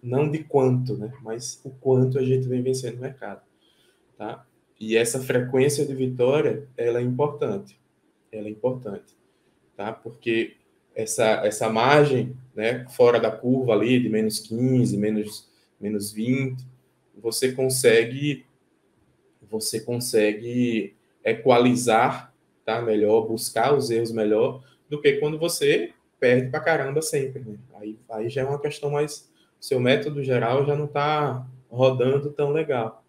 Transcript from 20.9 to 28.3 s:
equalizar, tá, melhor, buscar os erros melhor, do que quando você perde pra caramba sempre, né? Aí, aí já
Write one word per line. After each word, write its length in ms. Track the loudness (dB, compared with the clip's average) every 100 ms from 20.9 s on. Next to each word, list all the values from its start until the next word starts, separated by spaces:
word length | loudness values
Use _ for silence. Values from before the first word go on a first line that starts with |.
| _ _ _
equalizar, 1120 | -4 0 4 6 6 4 4 4 4 -2 -12 _ _ _ -6
tá, 160 | -4
melhor, 460 | 0 2 4 4 2
buscar 480 | -4 -4 0 2 2
os 160 | 2
erros 200 | 0 0
melhor, 520 | -2 2 2 2 -2 -18 _ _
do 100 | 0
que 140 | 2 2
quando 200 | -2 -2
você 560 | -4 0 2 2 0 _ _ _
perde 300 | 4 4 2
pra 100 | -2
caramba 420 | 0 0 0 -2
sempre, 400 | -2 -4 -4 -8
né? 160 | -14 -16 -18 -16
Aí, 220 | -14 -16 _
aí 200 | -6
já 120 | -6